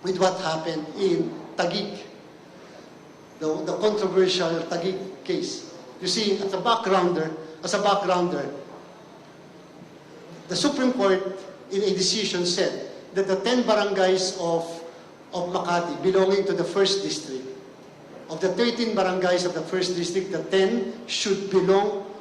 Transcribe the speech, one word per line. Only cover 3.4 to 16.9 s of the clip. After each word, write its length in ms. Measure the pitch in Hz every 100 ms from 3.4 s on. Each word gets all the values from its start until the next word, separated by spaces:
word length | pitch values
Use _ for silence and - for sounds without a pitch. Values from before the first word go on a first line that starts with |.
the, 100 | 156 156 165
the 100 | 170
controversial 800 | 214 208 190 180 185 180 165 165 -
Taguig 240 | 175 180 185 - -
case. 500 | - 165 - - - - - -
You 60 | 185
see, 320 | - 208 190
as 160 | 196
a 80 | 185
backgrounder, 720 | 240 226 190 185 180 170 160 - - -
as 100 | 185
a 60 | 202
backgrounder, 680 | 202 196 185 180 175 147 135 - - - - - - - - - - - - - - - - - - - -
the 80 |
Supreme 380 | 190 285 277 254
Court, 280 | 254 196 185 185 - - - -
in 100 | 196
a 80 | 202 180
decision, 480 | 185 220 190 180 175
said 480 | 190 175 - - - -
that 120 | 190 190
the 160 | 190
ten 220 | 220 247
barangays 760 | 233 214 208 190 185 185 - -
of, 240 | 170 165 - - - - - - -
of 160 | 180 175
Makati 500 | 180 160 170 175 151
belonging 420 | 180 185 190 196 190
to 60 |
the 100 | 170
first 400 | 170 196 190